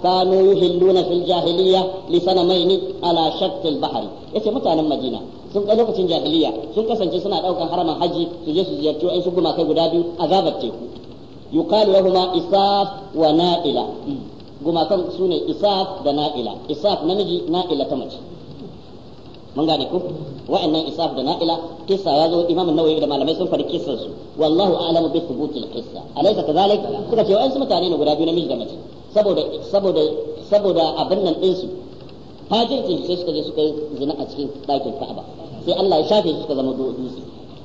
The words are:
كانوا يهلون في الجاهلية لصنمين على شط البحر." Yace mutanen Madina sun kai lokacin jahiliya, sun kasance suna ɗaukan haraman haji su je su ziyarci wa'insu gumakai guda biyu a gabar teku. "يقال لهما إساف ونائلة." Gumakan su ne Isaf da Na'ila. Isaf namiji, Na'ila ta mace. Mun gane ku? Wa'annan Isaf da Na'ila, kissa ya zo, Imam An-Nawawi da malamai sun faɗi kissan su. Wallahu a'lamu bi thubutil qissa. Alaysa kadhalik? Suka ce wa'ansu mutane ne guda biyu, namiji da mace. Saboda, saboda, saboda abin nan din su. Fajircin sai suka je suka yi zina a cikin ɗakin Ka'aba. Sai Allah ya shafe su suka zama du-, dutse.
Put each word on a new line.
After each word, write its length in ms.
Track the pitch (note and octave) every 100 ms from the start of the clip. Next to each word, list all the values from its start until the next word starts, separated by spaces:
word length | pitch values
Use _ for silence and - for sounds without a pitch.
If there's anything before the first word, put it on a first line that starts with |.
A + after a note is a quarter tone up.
كانوا 400 | F3 F#3 F#3 F#3+ F#3+ F3
يهلون 400 | F3+ F3 F#3 F#3
في 100 | E3+
الجاهلية 680 | F3 F3 F3 E3 F3 F#3 F#3+ F#3 - -
لصنمين 600 | E3+ F3 F#3 F3 F#3 F3 F#3 - - F3
على 180 | E3+ D#3+ -
شط 260 | F#3 -
البحر." 400 | E3 C3+ D3 A#2 G2+ - -
Yace 160 | G#3 D3+
mutanen 400 | F3 G3 D#3+ D3+
Madina 320 | C3 B2+ A2 - - -
sun 80 | G3+ G3+
kai 80 | A3
lokacin 320 | A3 F#3 F3
jahiliya, 640 | E3 D3 D#3+ C#3+ - -
sun 120 | G#3 A3
kasance 320 | G#3+ F3 F3
suna 160 | G3 F#3 F3+
ɗaukan 240 | F#3 D#3+
haraman 320 | F3+ E3+ D3
haji 260 | F3 D#3+ E3 - D#3
su 40 |
je 120 | D#3+ E3+
su 80 | D3
ziyarci 240 | D3+ D3 F3+
wa'insu 240 | F3 F3+
gumakai 340 | F3 E3 D#3+
guda 260 | D#3 D#3 E3
biyu 100 | E3+ - -
a 80 | D#3
gabar 300 | F#3+ E3 C3
teku. 160 | A#2+ - - - - - - - -
"يقال 340 | D#3 D#3+ G#3 G3+
لهما 300 | F#3+ F#3 F#3 F#3+ E3+
إساف 500 | E3+ D4 G3 G3+ G3 - - D#3
ونائلة." 680 | D#3 E3 F3+ E3+ D3 A#2+ G#2+ - C#3+ C3+ G#2+ - - - D3+
Gumakan 340 | E3 D#3 F#3+ E3 E3+
su 80 | F#3
ne 80 | D3+ D3+
Isaf 560 | D3+ G3+ F#3+ F#3+ -
da 80 | C#3+
Na'ila. 420 | C#3+ D3+ B2 A2 G2+ -
Isaf 380 | D3 G3+ E3 D#3
namiji, 400 | G3 F3 E3+ -
Na'ila 380 | F3 - C#3+ C3
ta 80 | C3+
mace. 220 | - - - - - - - - - - - - - - - C3+
Mun 100 | D#3+
gane 200 | D3+ -
ku? 100 | F3+ F3+ - - C3 -
Wa'annan 360 | F3+ D#3+ D#3+ C#3
Isaf 240 | E3 D#3 C3
da 80 |
Na'ila, 320 | C3 - E3 E3 - - -
kissa 240 | F#3+ E3+
ya 160 | C#3+ E3
zo, 160 | E3+ E3+
Imam 220 | E3+ F3
An-Nawawi 300 | D#3 D#3 D#3
da 80 | C#3+
malamai 260 | C#3 C#3 D#3+
sun 100 | F3
faɗi 180 | C#3+ -
kissan 320 | E3+ C#3+ A2+
su. 120 | - - - -
Wallahu 360 | D3+ D#3+ G3 D#3+
a'lamu 340 | E3+ E3 D#3+
bi 100 | D#3+
thubutil 440 | E3 B2+ D3 B2 G#2
qissa. 300 | A2+ - E2+ -
Alaysa 300 | - F#3+ F#3+
kadhalik? 380 | D#3 D#3 G3+ G#3 - - -
Suka 140 | A3+
ce 100 | F3+
wa'ansu 240 | G3+ C4 C4+
mutane 300 | B3+ F3 F3+
ne 60 | D3+
guda 200 | D3 D3+
biyu, 100 | E3
namiji 200 | E3+ C#3+
da 80 | B2
mace. 200 | G2+ - - - -
Saboda, 280 | G#3 G3+ D#3 - - -
saboda, 300 | G3+ G3 D#3+ D3+ - - - -
saboda 340 | G#3 G3 E3 D#3 E3
abin 240 | D3 G3
nan 120 | F#3 D#3+
din 160 | F#3 D#3+
su. 120 | A2+ - - - - - - - -
Fajircin 560 | G#3+ A#3+ C4+ - D#3 D3+
sai 100 | F3+
suka 140 | F3
je 100 | D3+
suka 180 | - D#3
yi 120 | D3+ D3 D3+ C3+
zina 160 | C#3 D3+
a 80 | B2+
cikin 240 | C#3+ C#3 - -
ɗakin 260 | C#3 A#2+ -
Ka'aba. 240 | B2+ G#2 - - - - E3
Sai 80 |
Allah 240 | F#3 F#3+ D#3+
ya 60 | D#3
shafe 240 | G#3 E3
su 120 | D3
suka 140 | - C3+
zama 160 | C3
du-, 200 | B2+ C3 B2
dutse. 240 | B2 - - - - -